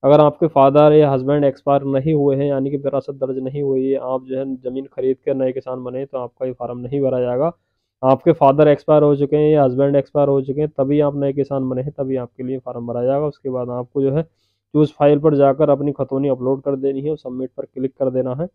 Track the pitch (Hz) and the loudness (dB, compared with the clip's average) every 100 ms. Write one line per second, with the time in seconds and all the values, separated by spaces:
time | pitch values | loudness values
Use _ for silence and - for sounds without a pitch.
0 | 135 147 151 143 160 143 135 143 151 151 | 4 6 4 2 -2 4 4 6 6 6
1 | 147 135 131 147 143 135 - 139 139 135 | 4 2 0 0 0 -2 -2 0 0 -2
2 | 139 156 143 135 143 135 135 143 139 139 | 0 0 0 0 -2 -2 -4 -4 -4 -6
3 | 131 139 131 131 131 143 143 135 131 135 | -6 -8 -6 -6 -6 -6 -2 -2 -2 -4
4 | 127 131 131 131 135 131 127 131 139 - | -4 -8 -6 -8 -6 -8 -8 -10 -12 -6
5 | 131 131 - 135 131 131 131 127 123 127 | -4 -4 -4 -2 -2 -4 -8 -10 -10 -10
6 | 139 135 123 _ 131 123 120 123 123 143 | -10 -10 -12 _ -10 -8 -10 -10 -6 -2
7 | 135 127 123 123 156 170 _ _ _ _ | -2 0 -2 -2 -2 -4 _ _ _ _
8 | 131 135 - 160 139 139 151 143 - 151 | 2 2 2 4 4 6 4 4 4 4
9 | 147 143 139 147 151 156 135 127 139 139 | 4 2 0 2 2 4 2 2 2 2
10 | 135 147 143 139 135 135 151 - 135 147 | 0 0 2 0 -2 -4 -4 -2 -2 2
11 | 147 143 139 139 135 139 131 127 139 143 | 0 0 -4 -2 -4 -2 -4 -4 -8 -8
12 | 135 131 120 _ 127 131 123 123 117 117 | -6 -4 -6 _ -10 -8 -10 -12 -8 -4
13 | 123 139 151 143 139 127 120 123 123 - | -2 0 -2 -6 -8 -6 -6 -8 -8 -2
14 | 135 139 160 _ _ _ _ 151 151 _ | -2 -2 -6 _ _ _ _ 0 0 _
15 | 147 147 156 147 139 135 151 139 147 139 | 2 4 4 4 4 4 2 2 0 -4
16 | 135 135 139 127 123 135 139 135 135 135 | -4 -2 -2 -2 -2 -2 -2 -4 -4 -4
17 | 143 156 131 127 131 - 127 - 131 _ | -6 -8 -8 -10 -10 -10 -14 -6 -8 _
18 | 131 127 127 127 180 | -4 -2 -4 -4 -8